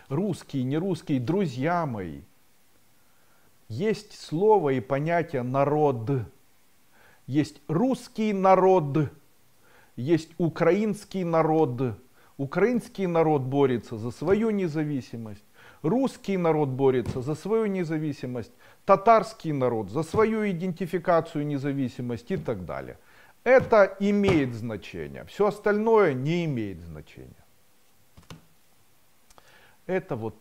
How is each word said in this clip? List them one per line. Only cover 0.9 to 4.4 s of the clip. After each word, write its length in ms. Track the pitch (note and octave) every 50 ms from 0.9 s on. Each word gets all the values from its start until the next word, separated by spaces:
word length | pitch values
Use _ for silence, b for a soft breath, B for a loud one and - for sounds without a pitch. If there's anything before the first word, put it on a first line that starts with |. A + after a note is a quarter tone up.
| E3 - - - C#3+ B2+
Друзья 640 | A#2 - F3+ G#3 F#3+ C#3+ A#2 C3 C3+ E3 F3+ F3 D#3+
мои, 380 | C3+ A2+ G2+ F#2 E2 C#2+ C#2 - _ _ _ _ _ _ _ _ _ _ _ _ _ _ b b b b b b b b b b b b _ _ -
есть 500 | A2 C3 G3+ A3 F#3+ - - - - -
слово 520 | - - D3+ E3